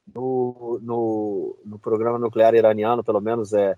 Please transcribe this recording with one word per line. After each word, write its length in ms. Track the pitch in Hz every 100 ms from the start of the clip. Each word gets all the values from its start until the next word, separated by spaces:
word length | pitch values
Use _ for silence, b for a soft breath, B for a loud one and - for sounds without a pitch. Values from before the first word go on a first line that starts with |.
| _
no, 680 | - 131 127 123 123 120 117
no, 800 | 117 117 113 110 107 98 69 -
no 160 | 104 104
programa 380 | - 110 117 120
nuclear 380 | 117 113 113 113
iraniano, 480 | 110 107 107 120
pelo 180 | 113 104
menos 320 | 107 117 101
é 220 | 104 98